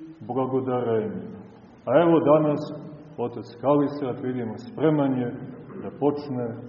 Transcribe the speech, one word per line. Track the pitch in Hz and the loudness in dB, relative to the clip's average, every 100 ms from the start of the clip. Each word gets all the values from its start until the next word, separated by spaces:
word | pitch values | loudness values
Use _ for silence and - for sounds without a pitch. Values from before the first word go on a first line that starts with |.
| - - 110 | -20 -14 -6
blagodarenje. | 123 123 131 127 123 120 110 101 95 87 - - - - - - | -2 0 0 0 -2 0 0 -2 -6 -10 -14 -18 -20 -20 -10 2
A | 135 | 6
evo, | 170 160 | 6 6
danas | 127 151 151 185 - - - - - - | 6 6 6 0 -4 -10 -14 -18 -14 -8
otac | 117 113 104 - | -6 -6 -14 -2
Kalisat, | 131 147 139 - 131 113 | 4 4 2 -2 -6 -4
vidimo, | 127 123 110 104 | -4 -4 -6 -8
spreman | - - 156 151 135 127 | -12 0 2 4 2 0
je | 120 - - - - - | -2 -6 -12 -14 -16 -12
da | 101 - | -12 0
počne | 143 143 - 127 117 113 | 0 0 -4 -6 -6 -8